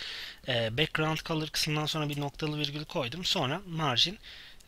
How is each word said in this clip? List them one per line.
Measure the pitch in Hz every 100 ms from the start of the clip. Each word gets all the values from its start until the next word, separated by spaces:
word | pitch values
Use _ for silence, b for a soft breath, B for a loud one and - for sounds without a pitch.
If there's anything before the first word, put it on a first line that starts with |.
| B B B B -
Ee, | 120 113 120
background | 156 - 156 156
color | - 160 156
kısmından | - 160 151 151
sonra | 160 147
bir | 143
noktalı | 143 - 156 151
virgül | 143 151 151
koydum. | 175 120 160 185
Sonra | 190 127 170 190
margin, | 160 151 117 170 214 B B B B